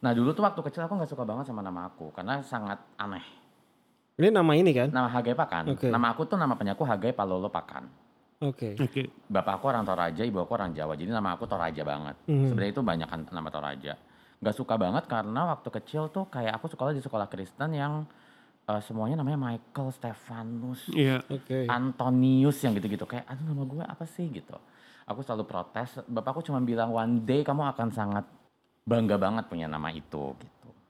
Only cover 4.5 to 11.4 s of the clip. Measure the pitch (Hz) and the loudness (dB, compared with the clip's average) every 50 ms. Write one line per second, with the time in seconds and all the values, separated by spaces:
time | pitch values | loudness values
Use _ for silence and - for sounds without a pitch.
4.5 | 151 151 180 185 147 123 120 143 151 127 127 120 120 123 120 117 - 160 160 - | 8 8 8 8 6 6 4 4 2 2 0 2 2 0 2 2 2 2 0 0
5.5 | - 85 160 156 135 120 - 127 113 117 120 117 117 117 156 156 - 190 165 135 | 0 -2 0 0 -2 0 2 2 2 4 4 2 2 0 -2 0 2 2 2 2
6.5 | 123 - 107 101 98 - 160 135 113 98 92 117 127 - 101 95 92 92 92 101 | 2 0 0 -2 0 0 2 2 2 2 2 0 0 0 0 0 0 0 -2 -2
7.5 | - 85 - - - 67 64 65 - - _ _ _ _ _ _ _ _ - 143 | -4 -6 -8 -8 -12 -14 -14 -14 -20 -20 _ _ _ _ _ _ _ _ -2 -2
8.5 | 131 - - 110 101 113 147 123 - 135 131 - - - - - 104 98 92 - | -2 -2 -4 -6 -2 0 0 0 0 -2 -4 -4 -8 -16 -10 -2 0 0 2 2
9.5 | 98 95 - 135 127 117 107 98 92 85 87 85 80 82 110 120 104 95 87 - | 0 0 2 2 2 2 2 0 0 0 0 -2 0 -2 -2 -2 0 -2 -2 -2
10.5 | - 113 101 90 80 73 76 78 78 73 82 92 117 113 104 95 87 87 | -2 -2 -2 -2 -4 -4 -4 -4 -4 -4 -4 -4 -2 -2 0 -2 -2 -4